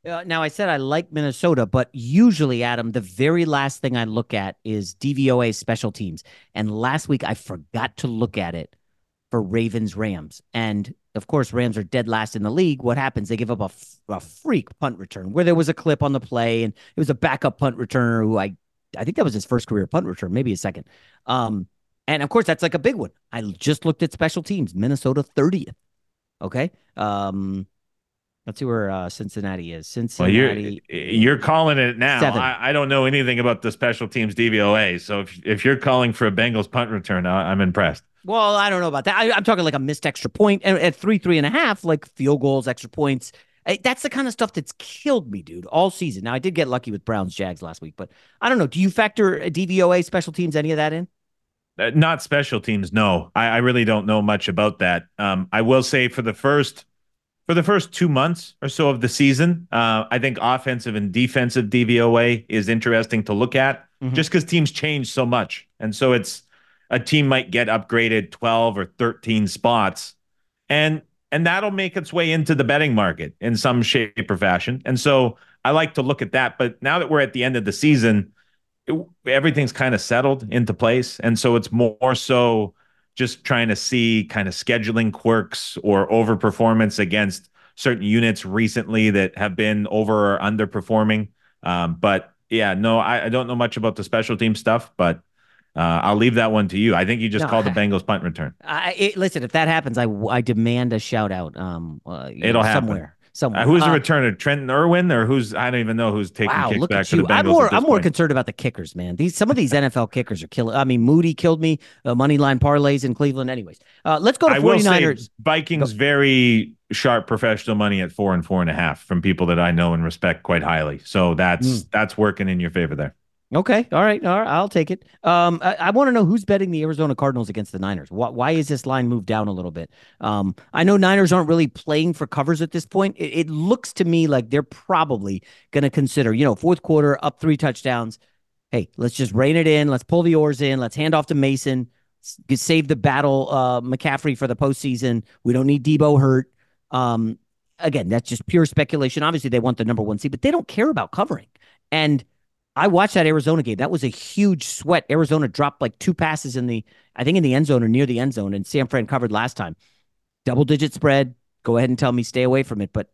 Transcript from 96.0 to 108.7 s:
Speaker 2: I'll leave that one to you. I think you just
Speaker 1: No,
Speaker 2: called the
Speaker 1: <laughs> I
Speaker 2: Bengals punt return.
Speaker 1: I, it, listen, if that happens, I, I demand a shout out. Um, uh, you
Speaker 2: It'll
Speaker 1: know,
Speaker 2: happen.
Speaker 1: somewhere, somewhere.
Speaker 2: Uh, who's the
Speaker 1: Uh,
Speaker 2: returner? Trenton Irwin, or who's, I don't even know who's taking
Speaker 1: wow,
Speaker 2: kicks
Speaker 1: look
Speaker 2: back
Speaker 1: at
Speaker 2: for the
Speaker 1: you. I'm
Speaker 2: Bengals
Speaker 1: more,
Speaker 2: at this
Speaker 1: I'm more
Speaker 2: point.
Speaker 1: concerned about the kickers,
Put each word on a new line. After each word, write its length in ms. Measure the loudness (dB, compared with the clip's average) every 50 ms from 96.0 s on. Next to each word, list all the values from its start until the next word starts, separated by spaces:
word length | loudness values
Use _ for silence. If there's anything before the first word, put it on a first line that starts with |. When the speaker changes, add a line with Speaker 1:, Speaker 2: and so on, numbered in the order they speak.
| 2
Speaker 2:
I'll 120 | 0 2
leave 180 | 4 2 4 4
that 160 | 2 2 2
one 160 | 2 0 0 0
to 100 | 0 0
you. 160 | 2 2 2
I 100 | 2 2
think 160 | 0 -2 -2
you 80 | -2 -2
just 140 | -2 -2 -2
Speaker 1:
No, 60 | 0
Speaker 2:
called 160 | 0 0 0
the 60 | 0
Speaker 1:
<laughs> 0 |
I 20 | 0
Speaker 2:
Bengals 280 | 0 0 0 0 -2 -2
punt 180 | -2 -4 -2 -4
return. 320 | -6 -6 -6 -8 -10 -10 _ -10
Speaker 1:
I, 320 | -6 -6 -4 -4 -4 -2
it, 200 | 0 -2 -2 0
listen, 260 | -2 -2 -2 -2 -4 -6
if 80 | -2
that 160 | 0 0 2
happens, 320 | 2 0 0 0 -2 -2 0
I, 80 | -2 -2 -2 -4 -4
I 140 | -2 0 0
demand 500 | 0 0 0 2 2 2 2 0 0 -2 -2
a 60 | -4
shout 320 | -4 -4 -2 -2 -2 -2
out. 240 | -4 -6 -8 -10 -10
Um, 460 | -10 -8 -8 -8 -8 -10 -12 -14 -16 _
uh, 240 | -14 -14 -14 -14 -14 -12
you 100 | -4 -2
Speaker 2:
It'll 200 | 0 2 2 2
Speaker 1:
know, 40 |
Speaker 2:
happen. 200 | 2 2 0 0
Speaker 1:
somewhere, 300 | -2 -4 -6 -8 -14 _ _ _ _ _
somewhere. 280 | -4 -4 -2 0 0
Speaker 2:
Uh, 40 | 2
who's 180 | 4 4 6 6
the 80 | 4
Speaker 1:
Uh, 80 | 2 2
Speaker 2:
returner? 380 | 2 2 0 2 2 0 -2
Trenton 340 | -2 -2 -2 -2 -2 -2 -2
Irwin, 400 | 0 2 4 4 4 4 2 2
or 160 | 2 2 2
who's, 260 | 2 2 0 0 -2 -4
I 160 | -4 -2 -2
don't 100 | -2 -2
even 160 | -2 -2 -2
know 160 | 0 0 0
who's 200 | 0 -2 -4 -6
taking 260 | _ -4 -2 0 0
Speaker 1:
wow, 120 | 0 0 0
Speaker 2:
kicks 120 | 0 -2
Speaker 1:
look 80 | 0 0
Speaker 2:
back 120 | 0 -2
Speaker 1:
at 60 | 0
Speaker 2:
for 100 | 2 2
the 40 | 0
Speaker 1:
you. 60 | 2 4
I'm 160 | 2 2 4
Speaker 2:
Bengals 40 | 4
Speaker 1:
more, 160 | 6 6 6
Speaker 2:
at 40 | 4
this 80 | 4
Speaker 1:
I'm 60 | 2 4
more 80 | 4 4
Speaker 2:
point. 60 | 4 2
Speaker 1:
concerned 280 | 0 2 2 0 2
about 160 | 2 0 0
the 40 | -4
kickers, 440 | -8 -6 -6 -6